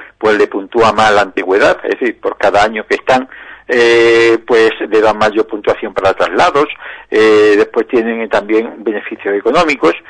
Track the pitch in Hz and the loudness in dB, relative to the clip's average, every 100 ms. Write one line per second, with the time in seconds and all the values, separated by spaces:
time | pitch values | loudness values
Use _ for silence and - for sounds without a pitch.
0 | - - 107 104 101 104 95 120 110 107 | -20 -4 -2 -2 -4 -10 -6 0 0 2
1 | 110 104 95 98 92 98 156 - 110 101 | 2 2 0 -4 -2 0 0 0 -4 -4
2 | 120 - 101 - 101 101 110 107 - 101 | -4 -4 -8 -2 0 0 0 -4 -6 -4
3 | - 127 135 - - - - 123 117 117 | 0 -2 -2 -16 -20 -18 -4 0 2 4
4 | 117 113 117 113 - 117 110 - 107 107 | 4 4 4 2 2 2 2 0 -2 2
5 | 110 107 107 107 - 107 110 98 107 98 | 2 0 -2 -2 -4 -4 -4 -4 -4 -4
6 | 95 95 87 101 175 143 151 - - - | -2 -2 -2 0 0 0 -2 -6 -16 -18
7 | - 110 110 107 107 104 107 117 110 120 | -4 2 4 4 4 4 2 -2 -2 -2
8 | 113 113 110 107 104 110 117 - 107 104 | -2 -6 -2 -4 0 -2 -2 -8 -6 -6
9 | - 113 101 101 113 156 160 135 170 - | -8 -10 -4 -4 -2 -2 -2 0 -2 -2